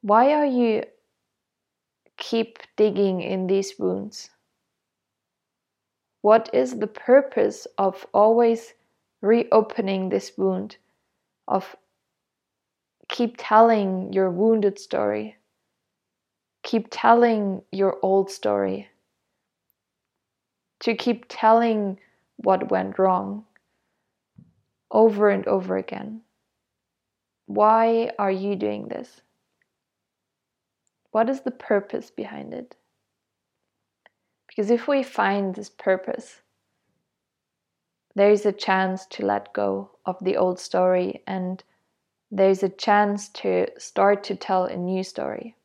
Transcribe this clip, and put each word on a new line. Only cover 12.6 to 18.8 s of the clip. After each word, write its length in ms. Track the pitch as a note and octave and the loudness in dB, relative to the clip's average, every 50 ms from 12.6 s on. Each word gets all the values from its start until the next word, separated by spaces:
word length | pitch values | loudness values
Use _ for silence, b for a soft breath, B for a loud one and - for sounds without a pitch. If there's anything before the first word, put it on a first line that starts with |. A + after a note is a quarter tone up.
| _ _ _ _ _ _ _ _ _ _ | _ _ _ _ _ _ _ _ _ _
keep 260 | - - A#3+ A3+ A#3+ - | -6 -4 -4 -4 -4 -10
telling 760 | - - G#3+ G#3+ A3+ A#3 A3+ G#3+ G3+ F#3+ F#3+ F#3 F#3 - F#3+ | -6 2 6 6 6 6 6 2 2 -2 -2 -4 -6 -4 0
your 160 | F#3+ F#3+ F#3 | 0 0 0
wounded 500 | F3 F3 G#3 A3+ A3+ A3 G3+ G3+ G3 - | 0 2 2 2 2 4 2 0 -2 -2
story, 560 | - - - - - G#2 - G#2+ - G#3+ - _ _ _ _ _ _ _ _ _ _ _ _ _ _ _ _ _ _ _ _ _ _ _ _ _ _ | -10 -6 -4 -2 0 0 -2 -2 -6 -8 -14 _ _ _ _ _ _ _ _ _ _ _ _ _ _ _ _ _ _ _ _ _ _ _ _ _ _
keep 240 | - - E4 - - | -4 -4 -4 -4 -4
telling 680 | - - - A#3 A#3 A#3 A#3+ A#3 A3+ G#3+ G#3 G3 F#3+ G3 - _ - | -12 0 4 6 6 6 6 4 2 0 -2 -4 -4 -6 -10 _ -4
your 240 | F#3+ G3 F#3+ - - | 0 0 0 0 0
old 300 | - F#3+ F#3+ G3 G3 G3 | 0 2 2 2 2 0
story, 560 | - - - G#2 G#2 G2+ G2+ F#2+ F#2+ G3+ | -4 -4 -2 0 0 2 0 0 -2 -6